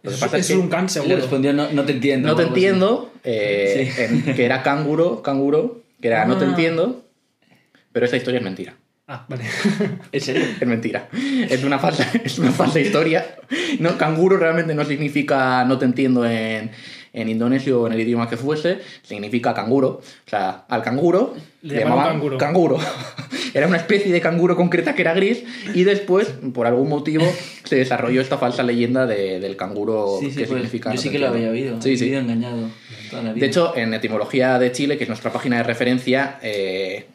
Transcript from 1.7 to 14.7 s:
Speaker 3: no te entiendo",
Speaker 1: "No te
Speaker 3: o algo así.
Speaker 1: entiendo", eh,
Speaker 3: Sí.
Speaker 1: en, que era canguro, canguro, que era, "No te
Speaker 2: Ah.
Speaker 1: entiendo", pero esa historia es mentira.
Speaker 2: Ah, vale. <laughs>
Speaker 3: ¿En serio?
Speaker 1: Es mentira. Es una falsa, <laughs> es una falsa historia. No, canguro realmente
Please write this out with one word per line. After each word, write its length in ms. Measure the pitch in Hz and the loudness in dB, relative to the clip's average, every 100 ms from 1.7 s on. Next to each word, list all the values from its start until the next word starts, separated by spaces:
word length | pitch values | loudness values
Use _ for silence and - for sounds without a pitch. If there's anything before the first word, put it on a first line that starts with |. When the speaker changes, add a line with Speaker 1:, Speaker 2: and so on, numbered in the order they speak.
Speaker 3:
no 120 | 143 | 0
te 80 | 139 | 0
entiendo", 360 | 131 139 131 147 | 0 2 2 2
Speaker 1:
"No 60 | |
te 80 | 160 | 2
Speaker 3:
o 40 | 160 | 2
algo 100 | 185 | 2
así. 80 | 190 | 2
Speaker 1:
entiendo", 460 | 185 196 277 - - | 4 2 0 -4 -10
eh, 680 | 123 110 104 101 98 101 127 | -4 -2 0 2 2 2 0
Speaker 3:
Sí. 80 | 127 113 120 143 | -2 0 0 0
Speaker 1:
en, 40 | |
que 100 | 151 | 0
era 180 | 120 131 | 0 0
canguro, 600 | 143 147 147 156 170 - | 0 0 0 2 0 0
canguro, 600 | 143 135 139 151 233 - - _ | -2 0 2 0 0 -6 -18 _
que 80 | 117 | 0
era, 160 | 110 | 2
"No 140 | - 190 | 2 2
te 60 | |
Speaker 2:
Ah. 40 | 139 | 2
Speaker 1:
entiendo", 560 | 170 165 165 214 254 - _ _ _ _ _ _ _ _ | 2 0 0 -2 -4 -12 _ _ _ _ _ _ _ _
pero 140 | 117 120 | -2 0
esa 100 | 127 | 0
historia 220 | 120 123 | 0 -2
es 60 | |
mentira. 300 | 98 92 90 - _ _ - | -2 -6 -10 -16 _ _ -16
Speaker 2:
Ah, 200 | 127 - | -16 -10
vale. 140 | 127 | -8
<laughs> 680 | 117 - 202 196 208 - - | -6 -2 0 0 -2 -4 -6
Speaker 3:
¿En 80 | 139 | -6
serio? 220 | 135 135 131 107 | -2 -2 -2 -2
Speaker 1:
Es 60 | 123 | 0
mentira. 400 | 113 113 101 - 226 277 262 214 | 0 -2 -6 -6 -6 -2 -2 0
Es 140 | 131 | 0
una 140 | 139 139 | 2 0
falsa, 300 | - 143 127 | 2 0 0
<laughs> 100 | 233 | -2
es 140 | 160 - | -2 0
una 140 | 127 | 2
falsa 260 | - - 156 | 2 2 2
historia. 560 | 208 151 160 160 - - - 311 339 247 | 2 2 2 0 -2 -10 -8 -4 -2 0
No, 180 | 170 - | 0 2
canguro 380 | 160 160 185 190 | 0 2 4 4
realmente 380 | 165 170 160 | 4 2 0